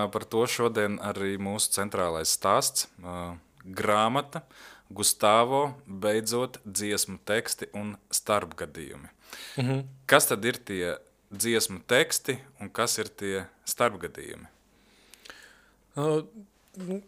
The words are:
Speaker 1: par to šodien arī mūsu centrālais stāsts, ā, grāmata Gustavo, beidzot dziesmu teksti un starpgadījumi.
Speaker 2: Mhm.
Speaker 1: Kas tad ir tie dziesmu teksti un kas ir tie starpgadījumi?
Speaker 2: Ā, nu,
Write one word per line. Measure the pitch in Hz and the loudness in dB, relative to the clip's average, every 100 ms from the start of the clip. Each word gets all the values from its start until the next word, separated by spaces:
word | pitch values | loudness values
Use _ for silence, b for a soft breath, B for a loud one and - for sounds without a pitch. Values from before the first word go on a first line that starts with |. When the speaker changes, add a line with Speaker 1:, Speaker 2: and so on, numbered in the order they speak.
| 101 | 0
Speaker 1:
par | 104 | -2
to | - 113 120 | -2 0 2
šodien | - 117 110 104 101 | 2 2 2 0 0
arī | 104 98 98 98 | -6 -4 -2 -2
mūsu | 98 107 - - | -4 -2 0 0
centrālais | 101 98 87 80 80 | 0 0 0 0 -2
stāsts, | - 98 120 - - - - | 2 4 4 4 0 -4 -8
ā, | 87 87 87 87 _ _ | -10 -8 -8 -10 _ _
grāmata | 92 92 104 104 113 139 135 165 - B B B B | -12 -2 2 4 4 2 -2 -8 -12 B B B B
Gustavo, | 98 104 - 104 113 120 139 143 135 | -2 0 4 6 6 6 2 0 -4
beidzot | - 98 104 110 110 120 127 - | -12 -2 0 2 0 -2 -2 -6
dziesmu | 104 98 104 98 - 90 | -8 -4 -2 -2 -2 -6
teksti | - 110 - - - | -2 -2 -2 -6 -8
un | 104 104 98 - | -8 -10 -12 -6
starpgadījumi. | - - 104 85 - 82 78 69 71 - _ B B B | -4 0 0 0 -8 -10 -10 -14 -14 -18 _ B B B
Speaker 2:
Mhm. | B 127 135 135 - | B 0 -2 -4 -6
Speaker 1:
Kas | - 143 147 | 6 6 6
tad | 110 117 | 0 0
ir | 120 | -2
tie | - 95 87 73 - _ _ | -6 -4 -4 -4 -10 _ _
dziesmu | 98 117 113 101 90 | -4 0 2 0 -4
teksti | - 127 160 - - 127 - - | 2 4 4 0 -4 -6 -8 -14
un | 98 | -8
kas | - 117 - | -2 -2 -2
ir | 104 | -4
tie | - 101 95 90 _ | -6 -4 -4 -6 _
starpgadījumi? | - - 123 95 85 - 78 - - _ _ B B B B B B B B B B B _ 143 | -6 2 2 0 -10 -10 -14 -14 -18 _ _ B B B B B B B B B B B _ -2
Speaker 2:
Ā, | 151 156 - 220 196 _ _ 190 | 0 0 -2 -14 -20 _ _ -12
nu, | 180 196 | -8 -8